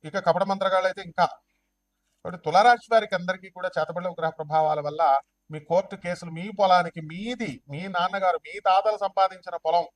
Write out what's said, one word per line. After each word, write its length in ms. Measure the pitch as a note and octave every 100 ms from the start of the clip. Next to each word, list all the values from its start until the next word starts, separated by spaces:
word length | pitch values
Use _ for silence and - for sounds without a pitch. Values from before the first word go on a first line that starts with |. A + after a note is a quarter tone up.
| D#3
ఇక 180 | G3 F#3
కపట 180 | E3+
మంత్రగాళ్ళు 440 | F#3+ G3 F#3+ F#3+ F#3
అయితే 140 | F#3
ఇంకా. 240 | F3+ E3+ E3+
కాబట్టి 1160 | - _ _ _ _ _ _ _ _ - E3+ D#3
తులారాశి 480 | F3 A#3 A#3+ -
వారికి 220 | A3+ G#3 F#3
అందరికీ 340 | F3+ F#3 F#3+
కూడా 220 | F3+ F3+ F3
చేతబడుల 320 | D#3 F3 F3+
గ్రహ 180 | F3 D#3+
ప్రభావాల 500 | - D3+ D#3 D#3 D#3
వల్ల 420 | D3 D3+ D#3 C3+ - _ _
మీ 80 | D#3
కోర్టు 360 | D3+ F3 G3 G3
కేసులు, 360 | F3 F3 E3+
మీ 200 | D#3+ F#3+ G#3
పొలానికి, 420 | F#3+ F3+ E3+ E3+
మీది, 640 | D#3 E3+ A3 B3 G#3+ B2+ _
మీ 180 | C#3+ F#3+
నాన్నగారు, 500 | F#3 F#3 G3 F#3+ E3
మీ 220 | D3+ F#3+
తాతలు 380 | G3 F#3 G#3 G#3+
సంపాదించిన 600 | G3 G3 F#3+ F#3 F3 E3+
పొలం 280 | D#3+ E3+ E3